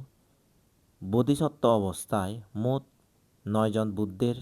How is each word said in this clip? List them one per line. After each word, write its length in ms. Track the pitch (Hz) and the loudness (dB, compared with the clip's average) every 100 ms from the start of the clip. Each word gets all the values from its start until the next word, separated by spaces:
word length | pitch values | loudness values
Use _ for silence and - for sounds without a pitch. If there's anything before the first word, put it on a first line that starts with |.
| 131 _ _ _ _ _ _ _ _ - | -12 _ _ _ _ _ _ _ _ -14
বোধিসত্ত্ব 680 | 95 113 127 143 156 - 120 | -2 2 4 2 0 2 4
অবস্থায় 720 | 110 98 87 - 107 95 113 101 101 | 4 2 -4 -4 -2 -2 -8 -12 -4
মোট 280 | 123 135 135 _ _ _ _ _ 101 | -2 -2 -6 _ _ _ _ _ -4
নয়জন 440 | 110 110 107 107 | 0 2 0 -2
বুদ্ধের 440 | 98 104 92 120 120 | -2 -4 -2 -2 -2